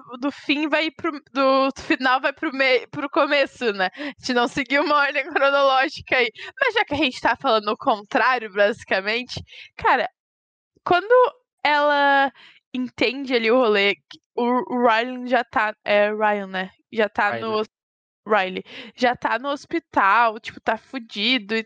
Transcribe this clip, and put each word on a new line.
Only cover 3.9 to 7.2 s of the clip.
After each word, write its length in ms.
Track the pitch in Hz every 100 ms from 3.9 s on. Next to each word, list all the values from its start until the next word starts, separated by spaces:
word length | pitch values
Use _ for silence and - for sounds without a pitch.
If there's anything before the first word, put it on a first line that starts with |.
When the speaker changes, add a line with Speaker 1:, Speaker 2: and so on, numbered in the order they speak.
Speaker 1:
A 60 | - 285 -
gente 140 | -
não 160 | 247 233
seguiu 340 | - 247 277
uma 140 | 285 294
ordem 320 | 277 294 302
cronológica 840 | 302 269 277 277 262 277 - - 262
aí. 140 | 240 - - -
Mas 140 | 539
já 80 | 427
que 100 | 392
a 20 | 294
gente 240 | 285 -